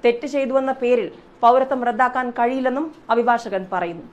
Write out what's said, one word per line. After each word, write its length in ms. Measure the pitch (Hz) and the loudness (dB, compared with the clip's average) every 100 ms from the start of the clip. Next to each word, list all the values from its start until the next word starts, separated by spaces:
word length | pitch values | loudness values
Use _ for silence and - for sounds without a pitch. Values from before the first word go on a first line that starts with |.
| 240 | 2
തെറ്റ് 220 | 240 285 | 0 -2
ചെയ്തുവെന്ന 440 | 277 269 269 262 | -4 0 0 -2
പേരിൽ 400 | 262 247 247 185 - - - | -2 0 0 0 -10 -20 2
പൗരത്വം 420 | 233 247 262 269 | 4 4 2 -2
റദ്ദാക്കാൻ 480 | 240 226 247 254 247 | -2 0 0 0 -6
കഴിയില്ലെന്നും 640 | 240 240 262 262 254 311 - - | 0 0 0 -2 -2 -6 -10 -2
അഭിഭാഷകൻ 580 | 233 240 233 233 190 185 | 0 2 0 0 -8 -4
പറയുന്നു. 320 | 185 175 170 131 | -6 -6 -8 -16